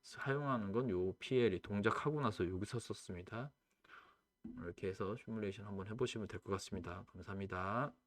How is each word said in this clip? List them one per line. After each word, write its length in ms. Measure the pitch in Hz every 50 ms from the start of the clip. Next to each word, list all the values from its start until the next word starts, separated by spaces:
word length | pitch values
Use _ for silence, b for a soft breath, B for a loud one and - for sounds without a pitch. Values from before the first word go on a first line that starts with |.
| _
사용하는 680 | - - - - 139 135 143 147 139 131 117 104 98
건 180 | 98 117 131 123
요 240 | 92 90 92 95 92 _
피엘이 420 | - - 135 127 120 110 92 87
동작하고 600 | - - 101 101 101 110 107 - - 147 151 151
나서 260 | 139 113 104 - 92
여기서 320 | 85 92 92 101 - - 120
썼습니다. 720 | - - 104 - - - 95 87 87 - 107 110 127 143 _ _ _ _ _ _ B B B B B B B B B B _ _ _
이렇게 440 | - - - - 87 90 - -
해서 280 | 95 92 - 101 95 110
시뮬레이션 500 | 127 - - 113 110 107 98 98 104 101
한번 220 | 104 101 98 95
해보시면 400 | 101 110 - 123 120 - 117 104
될 140 | 92 - 92
것 100 | _ -
같습니다. 520 | 98 95 - - - 95 85 82 87 95 98
감사합니다. 960 | - - 92 - - 101 98 98 95 95 90 92 98 107 120 127 123 - _ _